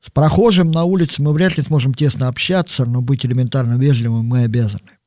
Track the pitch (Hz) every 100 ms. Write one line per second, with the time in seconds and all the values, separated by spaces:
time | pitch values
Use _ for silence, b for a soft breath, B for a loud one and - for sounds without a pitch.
0 | - - 151 160 226 185 170 160 175 190
1 | 160 - 147 151 185 - 143 156 127 123
2 | 147 - 127 123 - 185 170 - 120 123
3 | 123 135 123 123 123 139 120 120 139 127
4 | 117 113 113 123 120 120 110 101 _ _